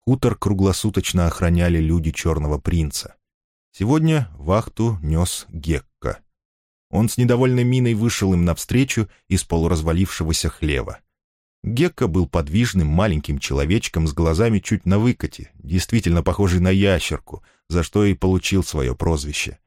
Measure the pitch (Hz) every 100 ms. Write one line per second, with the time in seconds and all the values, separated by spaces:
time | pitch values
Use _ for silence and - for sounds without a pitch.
0 | - 131 120 - - 98 98 90 107 95
1 | - 90 85 - 87 85 87 85 80 85
2 | 80 76 87 78 76 73 - 82 78 -
3 | - _ _ _ _ _ _ - 101 151
4 | 160 156 104 73 71 101 - - 113 101
5 | 76 80 90 - - 80 76 73 - _
6 | - - _ _ _ _ _ _ _ 90
7 | 110 - 123 120 127 127 123 127 120 113
8 | 117 - 95 90 87 82 - 120 135 -
9 | 107 _ _ 95 - 85 82 87 78 82
10 | 95 - 80 80 80 - 78 69 58 -
11 | _ _ _ _ _ _ 95 117 175 -
12 | 117 85 87 87 73 87 120 92 78 78
13 | 107 76 - 71 - 67 71 104 - -
14 | 80 73 82 80 117 107 - 107 - 98
15 | 120 - - - - - - 90 - 117
16 | 87 85 80 87 101 90 90 95 98 90
17 | - 78 - - _ _ _ 87 82 104
18 | 104 95 95 92 - 95 87 78 65 62
19 | - 80 73 73 - 71